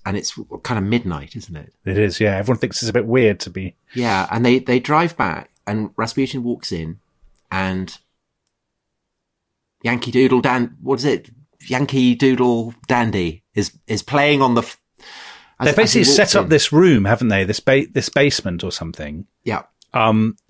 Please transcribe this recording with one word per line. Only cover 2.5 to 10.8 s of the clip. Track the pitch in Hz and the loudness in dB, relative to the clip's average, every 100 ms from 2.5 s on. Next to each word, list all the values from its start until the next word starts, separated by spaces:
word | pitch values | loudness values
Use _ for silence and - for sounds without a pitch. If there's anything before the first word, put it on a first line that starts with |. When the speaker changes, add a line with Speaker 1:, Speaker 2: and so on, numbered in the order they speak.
| 120 | -2
Speaker 2:
thinks | 117 - | -2 -4
it's | 113 | -4
a | |
bit | 120 110 | -2 0
weird | 127 113 98 | 2 2 0
to | 98 | -8
be | 90 92 _ _ | -10 -10 _ _
Speaker 1:
Yeah, | 123 120 95 - | -6 -2 -2 -2
and | 113 123 | 0 2
they, | 127 | 2
they | 123 123 | 2 -2
drive | 123 151 170 - | 2 0 0 -2
back, | 92 76 - _ - | -4 -4 -12 _ -6
and | 107 104 - | -6 -6 -6
Rasputin | 113 - 131 135 | -6 -2 -4 -4
walks | 120 117 - | -6 -6 -6
in, | 87 80 - _ _ - _ _ | -8 -8 -12 _ _ -20 _ _
and | 95 95 95 92 - _ _ _ _ _ _ _ _ _ _ _ _ _ _ _ _ _ _ | -6 -4 -4 -8 -12 _ _ _ _ _ _ _ _ _ _ _ _ _ _ _ _ _ _
Yankee | 117 120 120 | -4 -4 0
Doodle | 123 131 127 | 4 4 4
Dan-, | 131 123 120 - | 2 0 -2 -6